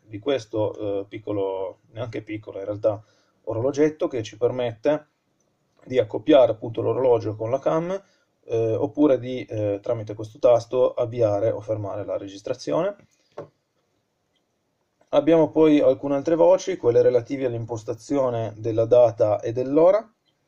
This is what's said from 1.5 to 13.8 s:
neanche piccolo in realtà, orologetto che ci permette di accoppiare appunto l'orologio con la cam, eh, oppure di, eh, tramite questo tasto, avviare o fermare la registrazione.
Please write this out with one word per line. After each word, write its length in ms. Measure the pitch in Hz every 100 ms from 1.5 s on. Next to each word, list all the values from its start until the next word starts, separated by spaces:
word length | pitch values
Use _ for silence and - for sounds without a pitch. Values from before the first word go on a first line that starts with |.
| 95 95 - _
neanche 300 | 110 120 110
piccolo 380 | 110 107 107 98
in 60 | 101
realtà, 380 | 104 110 104 - _ _ _ -
orologetto 640 | 110 131 143 151 151 170
che 140 | 127
ci 160 | 110 110
permette 720 | 120 127 120 113 147 151 _ _ _ _ _ _ _ _ -
di 140 | 127
accoppiare 540 | 110 131 - 143 117
appunto 280 | 107 120 113
l'orologio 540 | 113 120 131 113 107 107
con 140 | 110
la 100 | 131
cam, 420 | 156 160 170 196 _ _ _ _ -
eh, 280 | - 113
oppure 460 | 107 - - 147 123
di, 240 | 123 127
eh, 360 | - 110 104 101
tramite 320 | - 117 107
questo 260 | 104 107 -
tasto, 540 | 127 117 - 127 127
avviare 560 | - 117 120 107 101 110
o 100 | 104
fermare 460 | 110 107 98 101 95
la 120 | 95
registrazione. 800 | 98 98 - 127 - 156 190 208 _ _ _ - - _ _ _